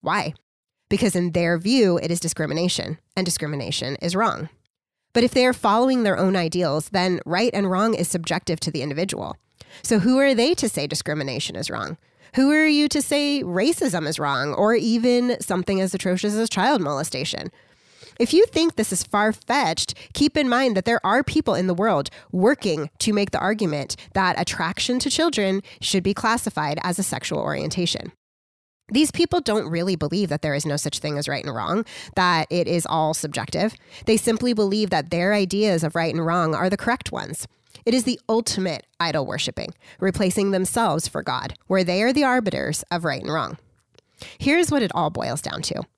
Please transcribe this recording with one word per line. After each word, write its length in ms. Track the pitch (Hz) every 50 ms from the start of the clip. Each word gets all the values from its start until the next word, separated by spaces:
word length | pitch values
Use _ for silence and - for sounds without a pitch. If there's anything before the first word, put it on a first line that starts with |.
Why? 340 | - 151 170 208 - 151 156 - _ _ _ _ _ _ _ _ _ _
Because 260 | 202 190 - 208 -
in 180 | 185 175 175
their 240 | 160 175 170 170 175
view, 420 | 165 175 202 247 269 226 190 175 170
it 120 | - 165
is 80 | 170 170
discrimination, 800 | - 165 - - 160 151 147 160 175 180 - - - - 156 - _ _ _
and 100 | 196 185
discrimination 720 | 175 170 - 160 147 151 139 123 87 139 - 120 127 139
is 200 | - - 170 175
wrong. 320 | 190 226 208 - - - 160 _ _ _ _ _ _ _ _ _ _ _ _
But 100 | _ 233
if 80 | 233 247
they 140 | - 262 247
are 60 | 254
following 500 | 240 - - 208 202 226 247 269 262 247
their 160 | 233 202 185 -
own 180 | 185 190 196
ideals, 520 | 185 170 165 156 180 180 156 139 156 156 -
then 320 | - 190 180 185 180 160 -
right 280 | - 170 180 226 247
and 180 | - 202 202 190
wrong 240 | 185 185 208 226 220
is 140 | - 180 -
subjective 500 | - 175 165 - 165 165 - - 165 160
to 120 | - 165
the 100 | 151 151
individual. 540 | 123 147 139 147 175 196 - 98 - - - - _ _ _ _ - _ - -
So 180 | - - 233 208
who 180 | 170 240 254 262
are 160 | 277 277 269
they 200 | 214 233 294 359
to 140 | - - 220
say 200 | - - 143 143
discrimination 680 | - - - - 151 156 139 139 123 - - - -
is 160 | 90 151 -
wrong? 260 | - 113 98 - 170 - _ _ _ _ _ - -
Who 160 | - 269 277
are 160 | 302 311 311
you 220 | 311 302 294 294 285
to 120 | - 302
say 420 | 277 - 294 285 294 285 285 277 254
racism 640 | 180 175 185 214 285 339 - 370 269 175 175 160 147
is 100 | 156 -
wrong, 340 | 147 143 139 127 135 147
or 220 | 143 - 202 214 233
even 640 | 226 - 233 226 233 226 247 247 247 240 247 240 -
something 400 | - - 196 180 180 - 196 190
as 140 | 190 190 -
atrocious 400 | 190 - 190 185 180 - 208 208
as 160 | 220 226 226
child 300 | - 202 185 247 302 233
molestation? 720 | 175 139 147 135 151 - - 135 143 165 - - - - _ _ _ _ _ _ _ _ _ - - - - -
If 160 | 277 - -
you 100 | 339 440
think 280 | - - 320 320 339 -
this 180 | - 214 -
is 120 | 196 175 -
far-fetched, 880 | - - 208 208 220 220 - - - 233 285 269 160 165 - - - - - - -
keep 240 | - - 285 - -
in 120 | 311 294 254
mind 280 | 240 247 269 254 214
that 80 | 190 180
there 160 | 233 233 - -
are 160 | 190 208 254
people 320 | 294 - - 311 302 - 202
in 140 | - 185 185
the 60 | 180
world 360 | 170 202 226 196 147 143 - - - - _
working 580 | - 185 180 233 285 - - 208 160 151 151 151 _ _
to 160 | - 220 208
make 160 | 208 202 190
the 80 | - -
argument 580 | - 208 214 214 220 175 151 147 135 - - - - -
that 260 | - 190 190 180 170 -
attraction 600 | 175 - - - 170 160 190 - - - 247 254
to 100 | - 285
children 540 | - - 320 339 285 - 202 190 190 196 - - - -
should 220 | - - - 190
be 100 | 175 190
classified 680 | 202 - - 220 226 233 - 220 - - 151 147 147 160
as 160 | - 180 175 -
a 60 | 185
sexual 340 | - - - - - 165 151
orientation. 720 | - - 147 139 147 156 165 185 175 165 - - - - - _ _ _ _ _ _ _ _ _ _ _ _ _ _ -
These 200 | 202 254 311 294
people 280 | - - 339 - - 359
don't 300 | 277 - 208 214 - 151
really 260 | 165 165 175 196 190
believe 320 | 156 - 147 160 196 202 165
that 140 | 147 151
there 120 | - 156 143
is 120 | 143 -
no 100 | 160 143
such 220 | 143 - 151 - -
thing 180 | - 151 147
as 120 | 143 147 -
right 160 | 143 135 -
and 100 | 151 123
wrong, 320 | 113 104 - 170 214 226 - - - - - -
that 320 | - 185 180 175 160 156 -
it 160 | - 175 165
is 180 | - 175 170 165
all 300 | - - 160 156 156 160
subjective. 600 | - - 151 143 - 104 - - 160 180 220 - - _ - - - -
They 140 | - 220 214
simply 340 | - 240 226 214 240 247
believe 380 | 240 214 208 196 196 214 214 185
that 200 | 185 160 147 170
their 220 | 175 170 175 196
ideas 500 | 208 208 196 180 190 202 214 214 185 165
of 120 | 160 151 -
right 180 | 170 165 165
and 140 | 143 165 165
wrong 280 | 160 170 180 170 156 156
are 140 | - 170 185
the 80 | 196
correct 360 | - - 240 240 262 - -
ones. 340 | - - - - - - - - _ _ _ _ _ - _
It 80 | - 233
is 100 | 262 226
the 160 | 262 240 - _ -
ultimate 560 | 226 226 226 - - - 185 180 156 - - _ _ _
idol 260 | 170 165 151 156 139
worshiping, 480 | - - - - - - - - - - _ _ - - -
replacing 520 | - 190 180 - 208 185 175 220 196 196
themselves 580 | 196 185 185 180 - 233 233 196 151 160 - -
for 140 | - 156
God, 320 | - - 127 123 - 117 - - _ _
where 160 | 185 190 185
they 180 | 170 180 190
are 100 | 214 240
the 120 | 269 294 294
arbiters 600 | 262 247 254 220 190 - - - - 151 - - _
of 140 | 175 175 170
right 180 | 160 135 -
and 100 | - 131
wrong. 240 | 156 160 123 78 - - _ _ _ _ _ _ _ - _ _ _ _ - - - _
Here's 320 | - 277 294 339 349 311
what 120 | 311 285
it 100 | 233 180 -
all 140 | 165 160 151
boils 320 | 180 - - - 123 151
down 220 | - - 73 -
to. 220 | - - - - - _ _